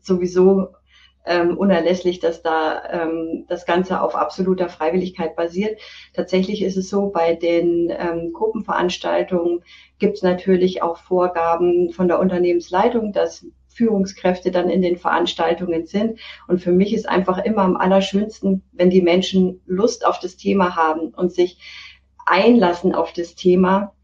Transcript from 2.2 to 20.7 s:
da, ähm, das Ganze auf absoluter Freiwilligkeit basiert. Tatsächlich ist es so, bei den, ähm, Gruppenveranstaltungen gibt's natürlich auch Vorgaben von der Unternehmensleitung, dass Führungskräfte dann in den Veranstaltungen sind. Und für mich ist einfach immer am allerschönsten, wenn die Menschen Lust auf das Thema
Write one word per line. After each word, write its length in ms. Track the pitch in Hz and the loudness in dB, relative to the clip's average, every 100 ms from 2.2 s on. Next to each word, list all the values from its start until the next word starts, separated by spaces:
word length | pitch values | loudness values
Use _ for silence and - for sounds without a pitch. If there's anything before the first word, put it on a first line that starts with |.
| 165 165 | -4 -2
da, 400 | 170 160 156 - - | -2 -2 -2 -4 -6
ähm, 540 | 175 165 165 165 - - | -6 -4 -4 -6 -8 -8
das 180 | 175 - | -10 -2
Ganze 340 | 175 185 185 | -2 0 -2
auf 140 | - - | -2 -2
absoluter 520 | - - 185 185 170 | -4 -2 -2 0 -2
Freiwilligkeit 680 | - 156 185 185 - 165 - | -2 -2 0 -2 -6 -8 -4
basiert. 420 | 170 175 214 214 - - - | -6 -2 -4 -6 -14 -20 -14
Tatsächlich 480 | - 165 185 190 214 | -8 -2 -2 -2 -2
ist 140 | 190 190 | -4 -4
es 100 | 185 | -4
so, 220 | 202 196 | -2 -2
bei 240 | 175 165 | 0 0
den, 560 | 170 170 170 170 170 170 | 0 0 2 2 0 -2
ähm, 420 | - 175 170 170 | -4 -6 -6 -8
Gruppenveranstaltungen 1300 | - 180 226 196 170 180 180 170 170 175 180 170 175 _ - _ _ | -4 -4 -4 -4 -2 -2 -4 -4 -2 0 -2 -2 -4 _ -20 _ _
gibt's 240 | 202 - | -2 0
natürlich 600 | 185 180 190 185 185 180 | -2 -2 0 2 2 0
auch 140 | 170 170 | -6 -6
Vorgaben 920 | _ 185 180 175 170 170 175 175 175 | _ 0 0 0 0 2 2 2 0
von 160 | - 190 | 0 0
der 120 | 302 | 2
Unternehmensleitung, 920 | 190 180 175 349 - 180 226 233 214 | 2 2 0 0 -2 0 2 0 -2
dass 340 | 196 165 - - _ _ | -2 -2 -4 -20 _ _
Führungskräfte 800 | - 233 202 190 - 185 180 185 | -2 0 2 -2 -2 -2 0 -2
dann 180 | 180 180 | 0 0
in 140 | 190 | 0
den 160 | 180 180 | 0 0
Veranstaltungen 880 | 160 156 175 - 165 170 180 165 170 | 0 0 -2 -2 -2 0 -2 -4 -2
sind. 320 | 202 226 226 - - - | -2 -2 -6 -14 -20 -4
Und 120 | 185 | -2
für 120 | 180 | 2
mich 200 | 180 202 | 2 2
ist 160 | 220 - | 0 -2
einfach 300 | 180 190 185 | -2 0 -2
immer 180 | - 214 | -2 0
am 140 | 185 - | 2 2
allerschönsten, 840 | 185 196 190 196 214 - 196 190 - | 2 2 2 -2 -2 -4 -2 -2 -4
wenn 180 | - 180 | 2 4
die 120 | 185 | 6
Menschen 580 | 175 180 185 190 180 - - | 4 2 2 2 2 0 -6
Lust 400 | 185 233 - - | 0 0 0 -2
auf 120 | 190 | -2
das 180 | 180 - | -8 -8
Thema 400 | 196 196 180 | -2 0 0